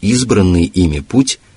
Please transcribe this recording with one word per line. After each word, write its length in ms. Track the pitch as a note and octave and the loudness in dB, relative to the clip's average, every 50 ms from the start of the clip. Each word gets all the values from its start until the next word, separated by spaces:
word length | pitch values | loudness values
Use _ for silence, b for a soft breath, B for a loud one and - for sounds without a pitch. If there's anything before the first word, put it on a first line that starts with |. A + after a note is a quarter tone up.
избранный 640 | - G2+ A#2+ B2+ B2+ A#2 A#2 G#2+ F#2+ F#2 F2+ E2+ E2 | -4 -2 -2 -2 0 0 0 2 2 2 2 2 0
ими 340 | D#2 - F#2 F2+ E2 D2+ D2 | 0 0 0 0 0 -2 -4
путь 400 | C#2+ - - B2 C#3 C3 - b b b b | -8 -2 -2 0 0 0 -4 b b b b